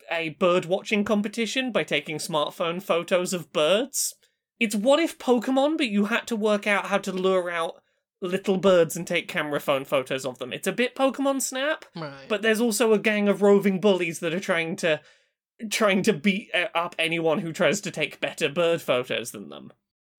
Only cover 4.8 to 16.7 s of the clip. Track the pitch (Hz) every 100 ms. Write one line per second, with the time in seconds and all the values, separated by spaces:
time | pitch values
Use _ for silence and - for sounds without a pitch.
4.8 | 240 294 320 - - 247 262 262 285 320
5.8 | 247 202 202 233 - 226 214 208 208 196
6.8 | 185 196 196 185 185 185 175 170 165 -
7.8 | _ _ _ _ 180 185 202 185 196 180
8.8 | 165 165 175 175 - 175 151 147 151 135
9.8 | 135 143 127 135 131 120 127 120 190 185
10.8 | 247 - 269 262 277 269 - 262 285 320
11.8 | - 170 151 - - 208 226 220 240 202
12.8 | 226 208 220 208 202 190 202 202 202 185
13.8 | 208 180 170 156 170 175 196 165 165 -
14.8 | 170 151 - _ _ _ _ - 214 -
15.8 | 214 190 214 160 202 185 - 175 170